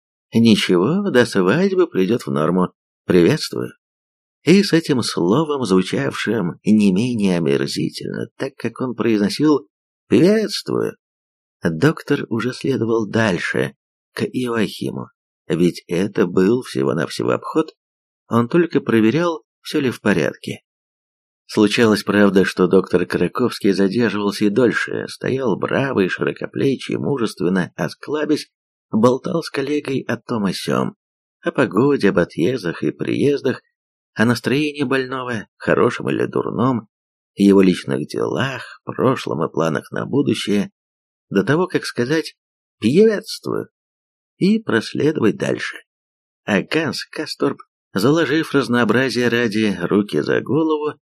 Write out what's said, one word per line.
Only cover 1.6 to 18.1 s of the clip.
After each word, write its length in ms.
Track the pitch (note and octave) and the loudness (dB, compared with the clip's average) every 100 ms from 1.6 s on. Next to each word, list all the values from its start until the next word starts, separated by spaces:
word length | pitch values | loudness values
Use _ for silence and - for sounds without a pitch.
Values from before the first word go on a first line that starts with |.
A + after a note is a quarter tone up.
| G3 F#3 E3+ | 2 2 0
придёт 360 | F2+ F#2+ A#2+ | 0 0 0
в 80 | - | -2
норму. 420 | C2+ D#2 F#2 F2 _ _ _ - | -2 0 0 0 _ _ _ 2
Приветствую». 680 | F2+ E2+ D#3 - - B1 - _ _ _ _ _ _ | 4 4 2 -4 -8 -8 -12 _ _ _ _ _ _
И 200 | - G3 | 4 4
с 100 | G3 | 4
этим 280 | E3 - C3 | 2 2 -2
словом, 640 | - - E2+ B2 D#3 C#3+ | -2 0 2 2 0 -2
звучавшим 960 | A2+ F#2+ F#2 G#2+ C#3 - - A2+ F2 - - | 2 2 2 -2 -4 -4 -4 -2 -4 -4 2
не 260 | G#2+ G2+ | 4 4
менее 460 | F#2 B2+ A#2+ G2+ F2 | 2 0 0 0 0
омерзительно, 920 | D2+ C#2 C#2 - - - G1+ G1+ A#1 - | 0 0 -2 -4 -6 -6 -10 -8 -10 -8
так 180 | C3+ - | -10 -6
как 260 | A#2 A#2 | -8 -6
он 140 | B2+ A2+ | -8 -2
произносил 720 | A#2 G#2+ G2+ - D3+ D3 - _ _ _ - | 0 2 0 2 2 2 -2 _ _ _ 0
«приветствую», 880 | G#2 E3+ A3 D3 - - A#1+ A1 - _ _ _ _ _ _ | 4 4 2 0 -6 -4 -4 -4 -8 _ _ _ _ _ _
доктор 600 | F2 D#2+ D3 E3 - C#3+ - | -4 2 2 2 -2 -2 -2
уже 240 | A2+ A2+ | -4 -4
следовал 540 | B2+ - B2 A2+ A#2 G#2 | -4 -4 -2 0 0 0
дальше, 680 | A2 A2+ E2+ - - C2+ - _ _ _ | 0 0 0 -2 -4 -4 -8 _ _ _
к 100 | - | -6
Иоахиму, 840 | A2 B2+ B2 A#2 F#2 - - - - _ _ _ - | -6 -4 -2 -2 -2 -4 -8 -8 -12 _ _ _ -4
ведь 360 | D#2+ F2 - - | 2 2 0 -4
это 380 | F2 G2+ A2 F2+ | -2 -2 0 0
был 380 | F2 F#2 B2 | 2 2 2
всего-навсего 680 | - C2 C2+ C#2+ C#2 - A#1+ | -2 -4 -2 -2 -4 -4 -2
обход, 420 | A#1 - D#3 D#3+ - _ _ _ | -2 -2 -2 -2 -6 _ _ _